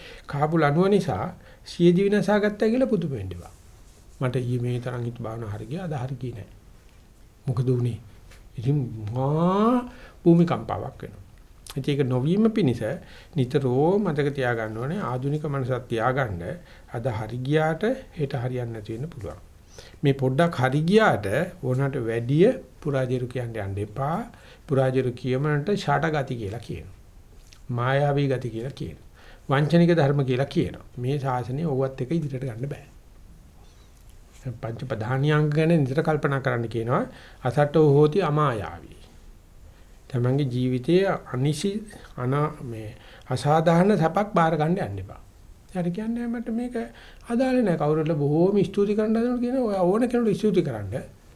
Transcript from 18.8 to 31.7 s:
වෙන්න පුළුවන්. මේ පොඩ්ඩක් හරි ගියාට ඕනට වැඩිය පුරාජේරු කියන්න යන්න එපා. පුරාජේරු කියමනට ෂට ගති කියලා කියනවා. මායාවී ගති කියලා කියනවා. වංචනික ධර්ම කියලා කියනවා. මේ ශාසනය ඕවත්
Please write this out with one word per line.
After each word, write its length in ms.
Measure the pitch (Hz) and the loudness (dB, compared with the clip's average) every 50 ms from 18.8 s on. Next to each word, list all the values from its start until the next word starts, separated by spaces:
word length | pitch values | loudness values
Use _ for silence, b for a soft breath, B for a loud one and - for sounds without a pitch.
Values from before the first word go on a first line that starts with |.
| 104 107 113 | -10 -10 -8
වෙන්න 160 | 110 135 165 | -8 -8 -10
පුළුවන්. 300 | - - 98 78 73 - - - - - B B B B B B B B | -10 -10 -12 -12 -12 -12 -16 -20 -20 -20 B B B B B B B B
මේ 160 | - 143 135 | 0 2 2
පොඩ්ඩක් 420 | 135 131 131 131 135 170 170 170 | 2 2 0 2 2 2 2 2
හරි 240 | - 127 131 127 151 160 | 0 0 2 2 2 2
ගියාට 440 | 165 196 220 220 196 139 104 98 98 104 135 175 175 - - | 4 4 4 6 4 2 2 -2 -2 -2 -2 -2 -4 -6 -6
ඕනට 380 | - 127 127 127 139 139 135 139 | -4 -2 -2 0 -2 -2 -2 -4
වැඩිය 480 | 117 113 113 117 117 120 143 151 180 233 262 - - - - - | -4 -4 -4 -2 -2 0 4 6 6 4 4 2 -6 -16 -16 -10
පුරාජේරු 480 | - 156 139 131 131 120 131 123 127 | -6 -4 -2 -2 -2 0 -2 -2 -4
කියන්න 300 | 120 - 127 120 117 113 | -4 -6 -6 -6 -6 -6
යන්න 220 | 110 101 95 98 98 | -6 -6 -6 -4 -4
එපා. 400 | 104 107 - 135 135 143 165 202 240 - B B B B B B B | -6 -6 -6 -6 -4 -4 -4 -4 -6 -8 B B B B B B B
පුරාජේරු 500 | - 139 131 131 131 127 131 127 123 123 | -2 0 2 2 2 2 0 0 -2 -2
කියමනට 560 | - - 131 127 131 143 151 151 147 147 208 | -4 -4 -4 -2 0 0 0 0 0 0 0
ෂට 340 | 208 202 - - 143 143 147 165 | -2 -2 0 0 0 0 0 0
ගති 240 | 151 151 135 - 131 | -2 -2 -4 -4 -6
කියලා 240 | 117 110 95 107 113 | -8 -6 -8 -8 -8
කියනවා. 340 | - - 71 - - 92 - - - - - - - - - - - - - - - | -10 -10 -12 -12 -12 -16 -20 -20 -20 -20 -20 -20 -20 -20 -20 -20 -20 -20 -20 -18 -10
මායාවී 640 | - 123 117 120 127 135 139 147 143 139 143 143 135 | -6 -4 -2 0 0 2 2 2 2 2 2 2 0
ගති 200 | 131 120 - 120 | 0 -2 -4 -6
කියලා 240 | 110 113 113 139 135 | -8 -6 -8 -8 -8
කියනවා. 320 | - - - - - - - B B B B B B B | -10 -12 -12 -12 -14 -20 -20 B B B B B B B
වංචනික 460 | - 139 139 151 139 151 170 170 170 175 | 0 2 2 2 4 6 6 6 6 6
ධර්ම 280 | 165 147 139 139 143 139 | 6 4 4 4 2 2
කියලා 260 | 123 131 123 139 - | 2 0 0 0 -2
කියනවා. 360 | - 175 165 143 - - - - - | 0 -2 -2 -2 -4 -10 -16 -16 -10
මේ 240 | 131 123 127 143 147 | -6 -4 -4 -2 -2
ශාසනය 440 | 127 135 127 123 120 120 127 143 170 | -2 -2 -2 -2 -4 -4 -4 -4 -2
ඕවත් 360 | 165 | -2